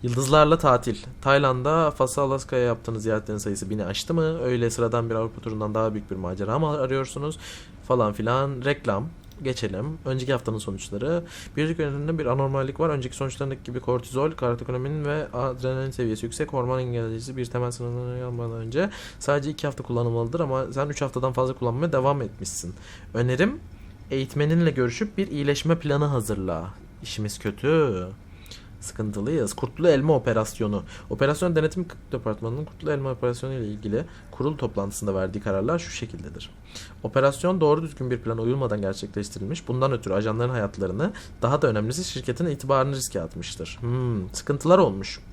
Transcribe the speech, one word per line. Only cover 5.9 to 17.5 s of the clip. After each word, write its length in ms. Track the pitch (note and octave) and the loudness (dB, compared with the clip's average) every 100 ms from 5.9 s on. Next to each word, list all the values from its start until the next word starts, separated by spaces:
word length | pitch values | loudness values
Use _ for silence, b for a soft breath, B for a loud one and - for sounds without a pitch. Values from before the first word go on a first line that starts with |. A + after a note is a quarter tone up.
büyük 180 | G#2+ G#2 | 0 -6
bir 40 | F#2+ | -4
macera 440 | F2+ F#2+ G2+ B2 | -4 -2 0 2
mı 100 | D#3 | 2
arıyorsunuz? 720 | D3 C3 C3+ C3 - D3 D#3 B B B - - | 0 0 0 -2 -4 -6 -6 B B B -18 2
Falan 260 | B2+ G#2+ | 4 4
filan. 480 | G#2 A2 B2+ C#3 C3 C3 | 2 2 2 2 0 0
Reklam. 440 | C#3+ A#2 G2+ D3+ - - - | 0 0 0 -2 -10 -18 -6
Geçelim. 540 | C3 B2 G#2+ F#2 C#3+ D#3+ C#3 | -4 -2 -2 -2 -4 -6 -2
Önceki 260 | C3 B2+ | -2 0
haftanın 260 | B2+ - A2 | 0 0 -4
sonuçları. 680 | G#2 F#2+ - G2+ C3 E3+ E3+ B B - | -4 -8 -6 -4 0 -2 -2 B B -2
Biyolojik 220 | D#3 E3 | -2 0
öğrenimde 400 | D3 C#3 D3 E3 | -2 -2 -2 0
bir 60 | C3+ | 2
anormallik 540 | C3 C3+ C3+ C3+ - | 2 2 0 -2 0
var. 100 | E3 | 0
Önceki 260 | D3 B2+ - | 0 -4 -4
sonuçlarındaki 480 | C3+ - C#3 C3+ | -6 -4 -6 -6
gibi 160 | - B2 | -6 -6
kortizol, 520 | - B2 A#2 B2+ D3+ | 0 0 0 0 0
katekolaminan 760 | D#3+ B2 A#2+ A#2+ B2+ C3+ D3+ D3 | 0 0 0 -2 -4 -2 -2 -2
ve 260 | D3+ D3+ | -2 -4
adrenalin 580 | B2+ C3 B2 B2+ C3 C3+ | -2 -2 -2 -2 -2 -4
seviyesi 340 | B2+ A#2+ G#2+ A#2 | -2 -2 0 -4
yüksek. 280 | - D3+ | -4 -2
Hormon 260 | C#3 B2 C3 | -2 0 0
engelleyicisi 580 | B2+ A#2+ A2+ A2+ A#2+ C3 | 0 -2 -2 -4 -6 -6
bir 80 | |
temel 260 | A#2+ | -4